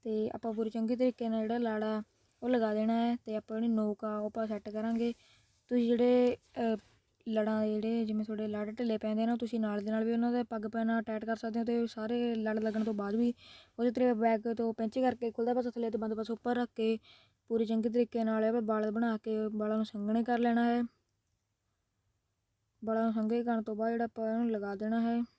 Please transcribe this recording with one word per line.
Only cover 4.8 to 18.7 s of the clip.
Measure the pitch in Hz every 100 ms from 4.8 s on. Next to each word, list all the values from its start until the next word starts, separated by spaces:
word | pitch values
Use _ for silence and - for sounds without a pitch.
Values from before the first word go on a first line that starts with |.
| 226 233 233 233 - - _ _ _
ਤੁਸੀਂ | 247 233
ਜਿਹੜੇ, | 233 247 247 247 - _ -
ਅਹ, | 233 220 - _ _ _ -
ਲੜਾਂ | 220 214 220
ਦੇ | 214
ਜਿਹੜੇ | 214 220 233 220
ਜਿਵੇਂ | 214 214
ਤੁਹਾਡੇ | 214 220
ਲੜ | 208 208
ਢਿੱਲੇ | 220 240 220
ਪੈਂਦੇ | 220 214 226
ਨੇ, | 240
ਤੁਸੀਂ | 233 233
ਨਾਲ | 214 208
ਦੇ | 208
ਨਾਲ | 220
ਵੀ | 220
ਉਹਨਾਂ | 233 240
ਦੇ | 240
ਪੱਗ | 240 226
ਪੈਨ | 220 226 226
ਨਾਲ | 226
ਟਾਈਟ | 220 220 220
ਕਰ | 226
ਸਕਦੇ | 233 220
ਹੋ। | 226
ਤੇ | 233 233
ਸਾਰੇ | - 220 240 240 233
ਲੜ | 214 214
ਲੱਗਣ | 220 214
ਤੋਂ | 220
ਬਾਅਦ | 208 202 214
ਵੀ | 240 240 - - - -
ਉਹਦੇ | 240
ਤਰੀਕੇ | 240 247
ਬੈਕ | 226 226 226 220
ਤੋਂ | 226 226
ਪਿੰਚ | 226 226 262
ਕਰਕੇ | 254 247 233
ਖੁੱਲ੍ਹਦਾ | 214 233
ਪਾਸਾ | 247 247
ਥੱਲੇ | 240 233
ਤੇ | 220
ਬੰਦ | 214
ਪਾਸਾ | 220 220
ਉੱਪਰ | 226 240 240
ਰੱਖ | 240 -
ਕੇ | 220 226 - - _ _ _
ਪੂਰੀ | 226 220
ਚੰਗੀ | 226 226
ਤਰੀਕੇ | 226 240 233
ਨਾਲ | 220 220
ਇਹ | 220
ਵਲ | 233 214